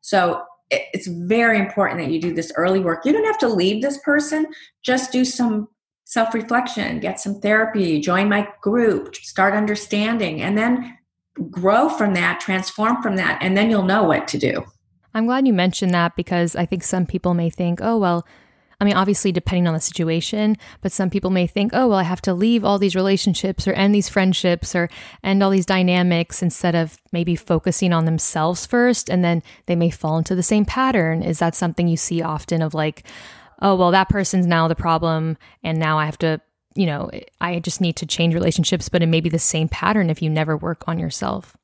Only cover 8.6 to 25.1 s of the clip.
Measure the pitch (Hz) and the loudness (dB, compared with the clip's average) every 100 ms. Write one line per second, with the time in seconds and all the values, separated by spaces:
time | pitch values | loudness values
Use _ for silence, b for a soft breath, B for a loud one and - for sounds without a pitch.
8.6 | - 233 233 180 - - - - 190 208 | 0 2 4 2 -2 -14 -10 0 2 2
9.6 | 214 208 - 208 214 233 185 156 170 202 | 0 -4 -4 -2 0 0 -2 -4 -2 0
10.6 | 226 247 254 - _ _ _ - 170 180 | 0 0 -4 -14 _ _ _ -12 -10 -2
11.6 | 185 220 302 - 208 185 175 180 - 185 | 2 4 2 0 0 2 0 -2 -2 -4
12.6 | 185 - 220 240 226 190 170 - 185 190 | -4 -2 0 0 0 -2 -2 -2 0 2
13.6 | 220 214 185 202 180 151 - - 123 - | 2 2 2 2 2 2 -2 -2 -2 -2
14.6 | - _ _ _ _ 220 226 254 269 196 | -8 _ _ _ _ -2 0 2 2 4
15.6 | 185 - 185 180 170 - 175 180 170 - | 2 0 0 2 0 -2 -2 0 0 0
16.6 | 170 185 - 185 175 180 180 175 170 - | -2 -4 -2 -2 -2 -2 0 0 0 -2
17.6 | 175 175 220 226 190 170 - b b b | -2 -2 0 0 2 0 -4 b b b
18.6 | b b 202 202 190 202 202 175 - 180 | b b 2 4 2 2 0 0 -2 0
19.6 | 175 160 - - 165 165 - 214 214 214 | 2 0 -4 -4 -2 0 -2 -2 0 0
20.6 | B B 196 - 185 196 190 185 175 - | B B -8 -2 -2 0 0 0 0 0
21.6 | 202 247 254 196 170 180 - 180 220 233 | 0 2 2 2 0 -2 -2 0 2 2
22.6 | 202 202 196 180 190 196 - 170 196 190 | 2 2 2 2 2 2 0 0 -2 -4
23.6 | - 190 196 208 190 - 190 185 180 170 | -2 2 4 4 2 2 2 2 0 0
24.6 | - 180 170 B B | -2 -2 -2 B B